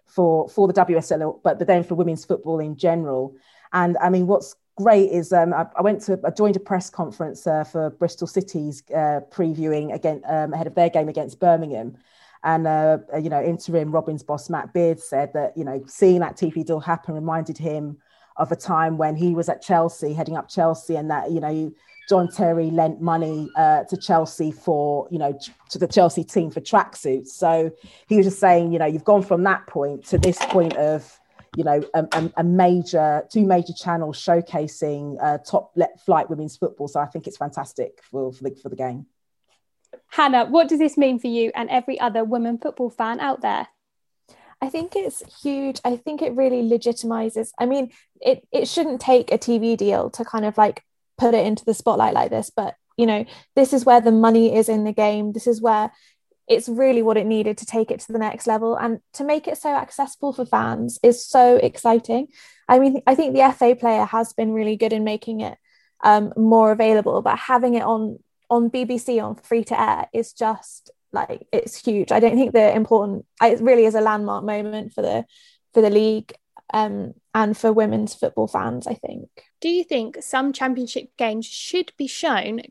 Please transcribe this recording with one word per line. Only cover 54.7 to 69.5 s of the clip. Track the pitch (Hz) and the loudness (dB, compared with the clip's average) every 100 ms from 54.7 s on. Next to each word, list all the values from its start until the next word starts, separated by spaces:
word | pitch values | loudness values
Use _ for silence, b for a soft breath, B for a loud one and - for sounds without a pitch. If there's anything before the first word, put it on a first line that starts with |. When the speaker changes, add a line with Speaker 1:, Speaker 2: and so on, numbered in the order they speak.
| 214 | 0
Speaker 3:
the | 214 | -2
game. | 214 214 208 214 | 0 0 0 -4
This | 220 240 | -4 -2
is | 220 | 0
where | 226 214 214 - b b _ _ - | 2 0 -2 -8 b b _ _ 0
it's | 233 240 | 0 0
really | 226 269 240 | 0 2 2
what | 220 220 | 2 0
it | 214 | 0
needed | 220 214 208 | -2 -2 -6
to | - | -6
take | 226 220 | -4 -2
it | - | -6
to | - | -8
the | 226 | -6
next | 214 226 233 | -6 -6 -4
level, | 214 226 233 | -2 -2 -4
and | 233 226 _ | -4 -6 _
to | - | -8
make | 285 302 349 | -2 -2 -4
it | 311 | -6
so | 302 | -4
accessible | 277 - - 269 - 285 | -4 -4 -6 -8 -6 -6
for | 262 240 | -6 -2
fans | - - 233 240 - | -2 -2 -4 -8 2
is | 233 240 - | 4 4 2
so | 269 247 247 | 6 8 6
exciting. | - - 233 226 233 233 294 b b b b | 4 0 2 2 2 -4 -4 b b b b
I | 254 | 6
mean, | 269 269 - | 6 2 2
I | |
think | 269 294 | 2 2
the | 269 | 4
F | 262 262 | 4 6
A | 240 | 2
player | 240 233 214 | 4 2 2
has | 208 226 233 | 0 -2 -2
been | - 220 | -2 -2
really | 220 214 214 | -2 -2 -2
good | 220 | -2
in | 220 | 0
making | 214 214 - 220 | -2 -4 -8 -8
it, | 220 - _ _ _ _ | -8 -12 _ _ _ _
um, | 214 208 208 - | 4 6 4 2
more | 220 226 220 | 6 8 6
available, | 214 220 220 208 - | 4 4 4 2 0
but | 220 - | 0 -2
having | - 247 247 | 0 2 2
it | 240 | 0
on, | - 220 214 - _ _ - | 0 -2 -4 -8 _ _ -2
on | 240 233 | 0 2
B | 254 | -2
B | 240 247 | -4 -4
C | 254 233 | -2 -2
on | 214 | -4
free | 208 - | -8 -2